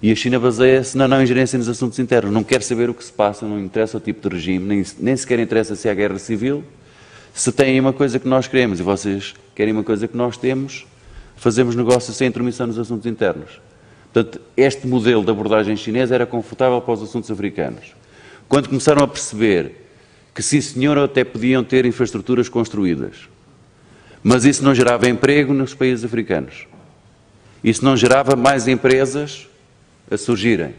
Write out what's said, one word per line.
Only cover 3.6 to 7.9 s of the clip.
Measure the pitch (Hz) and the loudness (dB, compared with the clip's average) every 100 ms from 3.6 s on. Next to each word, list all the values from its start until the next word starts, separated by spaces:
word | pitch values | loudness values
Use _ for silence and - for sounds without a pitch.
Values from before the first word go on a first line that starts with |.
| 95 107 110 113 | -6 -2 -2 -4
o | |
tipo | - - 101 | -8 -6 -6
de | |
regime, | 90 82 92 | -6 -4 -4
nem, | 95 104 92 - | -2 -2 -2 -4
nem | 107 131 | -2 -2
sequer | - 120 | -2 -2
interessa | 110 110 110 | 0 -2 -2
se | 104 117 | -4 -4
há | |
guerra | 98 101 95 | -2 -2 -4
civil. | - 110 123 143 139 - - - - - - | -6 -4 -2 -4 -8 -20 -20 -20 -20 -20 -20
Se | - - | -4 -4
têm | - 135 131 | 2 4 4
uma | 131 | 2